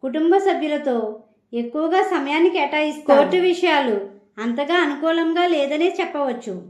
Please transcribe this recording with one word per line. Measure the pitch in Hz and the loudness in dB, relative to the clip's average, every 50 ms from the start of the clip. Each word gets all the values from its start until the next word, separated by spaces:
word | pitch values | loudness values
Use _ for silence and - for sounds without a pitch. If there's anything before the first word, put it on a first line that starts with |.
| - | -8
కుటుంబ | 262 240 311 320 339 359 | -4 -2 0 2 4 4
సభ్యులతో | 392 392 392 339 - 302 302 302 285 294 277 247 233 220 214 214 - - _ _ _ _ _ - | 4 4 2 0 0 -2 -2 -4 -2 -2 -2 -2 -2 -2 -4 -8 -10 -18 _ _ _ _ _ -8
ఎక్కువగా | 233 240 240 - 302 320 320 339 381 415 - 370 | -6 -6 -4 -4 -4 -2 0 2 0 0 0 -2
సమయాన్ని | 311 269 277 294 320 339 349 339 | -4 -2 -2 2 2 2 4 4
కేటాయిస్తారు. | 349 285 294 302 302 302 302 294 - - - 285 277 | 2 -2 0 0 0 -2 -2 -4 -6 2 4 6 6
కోర్టు | 285 277 359 359 349 370 | 6 4 2 2 2 2
విషయాలు | 349 - 359 349 311 285 277 247 214 196 196 - - - _ _ _ - 220 | 2 2 2 2 2 2 2 0 -2 -2 -4 -8 -16 -20 _ _ _ -8 -6
అంతగా | 240 233 254 285 285 339 359 339 | -4 -2 -4 -2 0 0 0 2
అనుకూలంగా | 294 285 277 302 320 330 339 330 330 330 349 349 | 0 -2 -2 -2 0 0 0 0 0 0 0 2
లేదనే | 359 339 302 277 277 294 302 339 349 349 370 | 2 2 0 0 -2 0 0 0 0 0 -2
చెప్పవచ్చు. | 349 339 - 294 285 262 233 240 - 220 185 180 - - | -6 -4 -4 -4 -2 -2 -4 -6 -8 -10 -10 -10 -12 -16